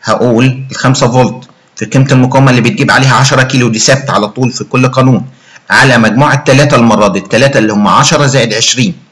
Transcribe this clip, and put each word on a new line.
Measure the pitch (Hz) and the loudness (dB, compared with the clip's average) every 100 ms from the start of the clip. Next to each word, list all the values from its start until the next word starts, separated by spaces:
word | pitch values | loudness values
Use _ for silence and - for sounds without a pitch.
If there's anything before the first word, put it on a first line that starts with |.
هقول | - 110 120 117 131 127 - | -4 -2 0 2 0 -2 -10
الخمسة | - - 131 127 | -4 -2 0 0
فولت | 127 117 - - _ _ - | 0 0 -2 -16 _ _ -14
في | |
قيمة | 107 135 131 | -4 0 2
المقاومة | 131 127 135 135 | 2 2 2 2
اللي | 123 | 2
بتجيب | 113 - 135 | 0 -2 0
عليها | 107 135 | 0 2
عشرة | 117 131 143 | 2 0 0
كيلو، | 127 135 120 | 0 0 0
دي | 110 | -2
ثابتة | - 135 - | 0 0 -2
على | 95 104 | -4 -4
طول | - 127 | -4 -4
في | - | -4
كل | - 127 127 | -6 -2 -2
قانون، | 131 131 117 - - _ - _ | 0 2 0 -2 -16 _ -20 _
على | 104 131 120 | 0 2 2
مجموع | 110 110 147 | 2 2 0
التلاتة | 135 139 135 139 135 | 0 0 2 2 2
المرة | 117 104 104 | 2 2 0
دي، | 95 | -2
التلاتة | - 113 135 135 | -4 0 0 0
اللي | 107 | 0
هم | 104 104 | 0 2
عشرة | 98 139 156 143 | 2 2 0 0
زائد | 135 117 | 0 -2
عشرين. | 107 117 - 113 82 _ | -2 -4 -2 -4 -4 _